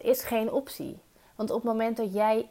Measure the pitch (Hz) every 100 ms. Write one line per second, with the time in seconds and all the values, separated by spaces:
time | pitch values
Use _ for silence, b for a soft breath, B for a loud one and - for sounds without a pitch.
0 | - 262 - 226 226 - 269 - 139 -
1 | - b b - 214 233 233 220 226 226
2 | 214 196 214 220 226